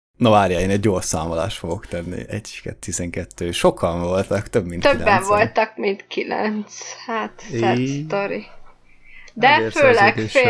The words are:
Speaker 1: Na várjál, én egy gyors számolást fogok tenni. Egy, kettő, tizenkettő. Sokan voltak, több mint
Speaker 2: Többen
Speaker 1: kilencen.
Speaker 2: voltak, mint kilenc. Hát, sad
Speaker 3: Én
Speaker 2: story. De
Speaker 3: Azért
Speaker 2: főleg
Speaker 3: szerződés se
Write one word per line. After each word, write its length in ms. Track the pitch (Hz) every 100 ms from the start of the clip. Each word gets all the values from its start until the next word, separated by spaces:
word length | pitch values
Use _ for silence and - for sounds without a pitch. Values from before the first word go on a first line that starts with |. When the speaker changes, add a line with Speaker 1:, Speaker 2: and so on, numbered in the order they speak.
| _ -
Speaker 1:
Na 120 | 123
várjál, 300 | 104 98 87
én 100 | 92
egy 100 | 101
gyors 240 | 107 90
számolást 540 | - 85 82 82 80 -
fogok 280 | 85 92 -
tenni. 360 | 87 85 92 117
Egy, 320 | 107 - -
kettő, 140 | - -
tizenkettő. 680 | - 85 87 - 87 - 87
Sokan 500 | 87 180 165 90 85
voltak, 460 | 87 92 98 98 -
több 180 | 117 87
mint 160 | 87
Speaker 2:
Többen 160 | 285 277
Speaker 1:
kilencen. 300 | 214 196 196
Speaker 2:
voltak, 480 | 208 220 - 220 -
mint 300 | 208 202 -
kilenc. 680 | - - 196 208 214 202 - - - -
Hát, 360 | 226 214 - - 123
sad 180 | 117 123
Speaker 3:
Én 260 | 131 143 156
Speaker 2:
story. 400 | 202 202 190 - - - - _ - - - -
De 200 | - 254
Speaker 3:
Azért 180 | 302 - 311
Speaker 2:
főleg 160 | 269 226
Speaker 3:
szerződés 340 | 202 - 110
se 100 | 277 240